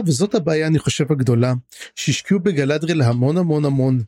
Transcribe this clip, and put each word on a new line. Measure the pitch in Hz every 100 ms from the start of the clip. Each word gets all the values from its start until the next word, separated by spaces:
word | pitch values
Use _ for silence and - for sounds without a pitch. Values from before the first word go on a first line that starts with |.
| 196
וזאת | 127 202 -
הבעיה, | 160 156 156
אני | 156
חושב, | - - 143
הגדולה, | 147 127 117 123 127 - - - -
שהשקיעו | - 131 - 196
בגלדריאל | 180 156 135 151 160 165
המון, | 120 120 127 165
המון, | 180 151 147
המון | 139 131 131